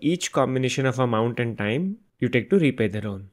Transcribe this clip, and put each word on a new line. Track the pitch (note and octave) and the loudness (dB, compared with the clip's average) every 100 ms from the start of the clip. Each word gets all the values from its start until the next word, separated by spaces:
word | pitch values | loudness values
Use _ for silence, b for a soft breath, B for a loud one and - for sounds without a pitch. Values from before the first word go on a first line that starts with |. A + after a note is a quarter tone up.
each | D3 F3 - | -2 -2 -2
combination | - C3 C3 C3 C3+ C3 | 0 0 2 0 0 0
of | B2 | 0
amount | B2+ A2 A#2 A#2+ | 0 2 0 0
and | A#2 G#2 | -4 -2
time | G#2 B2 F#3+ G#3+ _ - | -2 0 -2 -6 _ -4
you | B2 | 0
take | B2 G#2 | 0 2
to | G3 | 4
repay | D3+ B2+ A2 | 4 2 0
the | G#2 | -2
loan. | G#2 G2 G2 | -6 -8 -12